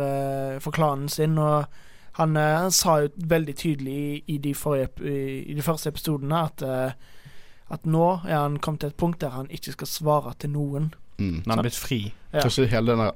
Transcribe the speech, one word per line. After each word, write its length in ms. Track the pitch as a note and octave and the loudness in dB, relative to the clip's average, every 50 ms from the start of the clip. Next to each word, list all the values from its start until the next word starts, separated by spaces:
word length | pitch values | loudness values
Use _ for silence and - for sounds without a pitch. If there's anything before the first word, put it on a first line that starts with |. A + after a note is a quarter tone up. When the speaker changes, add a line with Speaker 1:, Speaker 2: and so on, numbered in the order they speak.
Speaker 1:
eh, 580 | C#3+ C#3 C#3 C#3 C#3 C#3 C#3 C3+ C3+ C3+ C3+ C3+ | 0 0 0 0 0 -2 -2 -2 -4 -4 -4 -6
for 120 | - D#3 | -6 -2
klanen 380 | C#3+ E3 D#3+ D3+ C#3+ C3+ C#3+ D3 | 0 2 2 2 2 0 -2 -2
sin, 300 | - - D#3 D#3 D#3+ D#3 | 0 2 2 4 4 4
og 260 | D3+ D3+ D3+ D3 C#3+ - - - - - - - - - - | 4 4 4 4 2 0 -6 -14 -16 -16 -18 -18 -16 -8 -2
han, 240 | - E3 D#3 D#3 | 0 2 4 4
eh, 220 | D3+ D3+ D3+ D#3 D#3+ | 4 4 4 4 4
han 120 | F3+ F#3+ | 2 4
sa 300 | F3 - - F3+ D#3+ D3+ | 4 4 4 6 6 6
jo 80 | D3 D3 - | 4 2 0
veldig 400 | - E3+ D#3+ E3+ D#3+ D#3+ D3 C#3 | -4 0 2 2 2 2 0 -4
tydelig 400 | - - E3 D3+ C#3 C3+ C3 C3+ | -2 0 0 0 0 -2 -4 -4
i, 260 | C#3+ D3 D3 D3 D3 - - D3+ | -4 -2 -4 -4 -4 -4 -4 -4
i 40 | C#3+ | -2
de 140 | C#3+ C#3+ C#3 | -2 -2 -4
forrige 320 | - - D3+ D3 C3+ C3 | -2 0 0 2 2 0
ep-, 160 | - - - | 0 -4 -6
i, 440 | - D3 C#3+ C#3 C3+ C3+ C3+ C3+ - - | -4 -4 -2 -2 -2 -4 -4 -6 -6 -6
i 40 | D3 | -6
de 80 | D3 C#3 | -2 0
første 260 | E3 D#3+ D3+ - D3+ | 0 0 0 -2 -4
episodene 560 | D3 - - E3 D3+ C#3+ C3+ C#3 D#3 E3+ E3 | -4 -2 -2 -2 -2 0 0 0 0 2 0
at, 180 | D3+ - - D3 | 0 -2 -4 -4
eh, 300 | C3 C3 B2+ C3 C3 B2+ - - - - - - C#3+ - - - - - - - - | -2 0 0 0 -2 -4 -6 -12 -18 -18 -16 -16 -14 -14 -14 -14 -14 -16 -18 -12 -10
at 160 | - D#3 - | -10 -4 0
nå 340 | D#3+ D#3+ D#3+ E3+ F3 F#3 F3 E3+ | 2 4 6 6 4 4 2 0
er 100 | F3 E3 | 0 2
han 220 | D3+ D3 D3 D3 C#3+ | 2 2 2 0 -2
kommet 220 | - D#3+ D#3 D3 | -2 -4 -4 -2
til 80 | - C#3+ | -4 -6
et 60 | - - | -2 0
punkt 220 | F3+ E3+ F3 - | 0 0 0 0
der 100 | D#3+ C#3 | -4 -6
han 180 | B2 C3 C3+ C#3+ | -6 -6 -8 -8
ikke 240 | E3 - - - C3 | -10 -10 -10 -10 -10
skal 140 | - C#3+ - | -8 -8 -8
svare 460 | - - D#3+ D3+ D3+ D3 C3+ A#2+ A#2 - | -6 -2 2 2 4 2 2 -2 -6 -6
til 120 | - D3 | -6 -4
noen. 420 | D3 D3 D3 C#3+ C#3 C#3 D#3 D#3 - - - - - - | -2 -2 -2 -2 -2 -2 -2 -4 -4 -8 -14 -10 -6 -2
Speaker 2:
Mm. 240 | G#2 F#2+ E2+ E2 F#2 | -2 -2 -2 -2 -2
Speaker 3:
Men 80 | A2 | 0
han 0 | |
er 40 | A2+ | 0
Speaker 1:
Sant. 80 | A2 A#2 | 2 0
Speaker 3:
blitt 80 | A#2+ - | 0 -2
fri. 200 | - - - C#3 A2+ - G#2+ - - - - - | -4 -2 -2 -2 -2 -2 -4 -8 -12 -10 -4 0
Speaker 1:
Ja. 80 | D3+ C#3+ | 2 2
Speaker 2:
Kanskje 240 | B2 - - C3+ A2+ | 2 4 4 4 4
hele 240 | A#2 A2+ A2+ A#2 A#2+ | 4 4 4 4 4
den 60 | A2+ | 4
der 140 | A2 G2+ - | 2 2 2